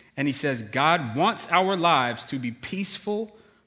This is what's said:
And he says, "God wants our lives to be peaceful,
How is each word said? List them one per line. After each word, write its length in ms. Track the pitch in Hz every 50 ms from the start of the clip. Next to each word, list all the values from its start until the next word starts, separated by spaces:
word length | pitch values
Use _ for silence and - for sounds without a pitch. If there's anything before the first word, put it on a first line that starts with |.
| - _ -
And 100 | 143 139
he 60 | 143
says, 320 | 127 - - 143 131 117 107
"God 540 | 101 113 131 139 160 170 175 139 113 107
wants 300 | 139 - 226 - - - -
our 240 | 165 180 190 190 196
lives 480 | 180 165 170 160 135 123 120 113 - -
to 120 | - 143 131
be 100 | 123 117
peaceful, 880 | 113 - - - 190 190 196 - - - - 202 208 214 226 214 - - - _ _ _ _